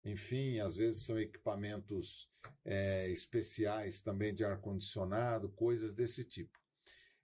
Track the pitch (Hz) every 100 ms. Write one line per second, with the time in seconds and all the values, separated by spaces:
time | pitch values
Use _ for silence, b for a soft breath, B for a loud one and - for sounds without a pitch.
0 | 104 101 101 127 135 117 101 85 113 110
1 | - 113 104 - - 101 104 104 101 98
2 | 85 - - B B B - 98 98 95
3 | 92 90 - 117 104 - 107 107 101 -
4 | - 98 107 98 104 98 104 95 - 107
5 | 92 104 123 113 98 98 117 117 107 104
6 | 117 - 123 - 85 - _ _ B B
7 | B B